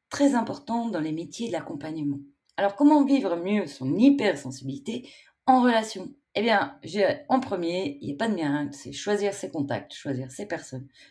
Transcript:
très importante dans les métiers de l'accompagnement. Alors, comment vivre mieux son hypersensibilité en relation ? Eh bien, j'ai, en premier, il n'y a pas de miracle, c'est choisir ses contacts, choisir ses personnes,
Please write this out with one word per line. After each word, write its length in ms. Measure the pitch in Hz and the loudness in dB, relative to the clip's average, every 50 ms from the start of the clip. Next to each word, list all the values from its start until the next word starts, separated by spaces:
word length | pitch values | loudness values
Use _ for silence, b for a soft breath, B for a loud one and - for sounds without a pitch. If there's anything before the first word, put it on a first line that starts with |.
| _ _ | _ _
très 260 | - - 285 277 277 | 0 2 4 4 4
importante 580 | 240 214 - - - - - 226 233 233 226 196 | 4 0 -2 -6 -8 -6 -6 -4 -4 -2 -2 -4
dans 80 | 160 | -4
les 120 | 151 156 156 | -4 -4 -4
métiers 360 | 165 170 - - - 233 226 | -6 -8 -10 -8 -8 -8 -6
de 40 | 175 | -6
l'accompagnement. 680 | 160 - - 165 143 - 156 160 160 147 143 139 139 - - _ _ _ _ _ | -6 -6 -8 -10 -10 -8 -8 -6 -4 -4 -4 -4 -4 -8 -14 _ _ _ _ _
Alors, 200 | - 196 202 202 | -2 0 0 2
comment 280 | - 294 294 311 294 277 | 4 6 6 8 8 6
vivre 300 | - 277 262 190 185 170 | 6 4 2 2 0 -2
mieux 300 | 170 170 190 208 214 185 | -2 0 0 0 0 0
son 300 | 147 - - 131 131 156 | -2 -6 -6 -4 -2 2
hypersensibilité 1120 | 190 240 277 285 277 226 196 165 143 - 127 123 - 127 135 139 - - - - - B B B B B B B B _ | 6 8 8 8 6 4 0 0 0 -4 -10 -12 -10 -8 -8 -10 -8 -8 -8 -8 -8 B B B B B B B B _
en 160 | - 262 254 247 | 4 4 6 6
relation ? 520 | 247 233 226 220 220 - 190 185 - - _ _ _ _ | 6 6 4 2 0 -6 -10 -10 -12 -14 _ _ _ _
Eh 80 | 196 214 | -2 2
bien, 360 | 233 220 196 - - - - - | 4 4 4 2 0 -6 -12 -14
j'ai, 400 | - 180 208 196 175 - - - - | -8 0 2 2 2 2 0 0 0
en 100 | 247 262 | 0 0
premier, 580 | - - 202 180 170 165 175 185 190 143 139 - - | 0 -2 -4 -4 -2 -2 -2 -2 -4 -4 -6 -8 -8
il 60 | 143 | -8
n'y 40 | 143 | -6
a 40 | |
pas 120 | 139 220 226 | -4 -2 -2
de 60 | 208 | 0
miracle, 400 | 170 156 143 143 147 147 139 - | 0 0 0 0 -2 -2 -4 -8
c'est 180 | - - 123 - | -10 -14 -12 -12
choisir 400 | - - 208 208 196 202 202 196 | -8 -4 -2 -2 0 0 -2 -2
ses 180 | - - 185 | -4 -8 -8
contacts, 440 | - 156 143 139 123 101 - - - | -6 -4 -4 -2 -4 -6 -6 -10 -16
choisir 360 | - - 147 131 123 135 127 | -12 -8 -6 -6 -6 -6 -10
ses 140 | - - 208 | -10 -12 -8
personnes, 420 | 208 - 160 - - 139 127 127 B B B B B | -8 -8 -10 -10 -12 -12 -14 -14 B B B B B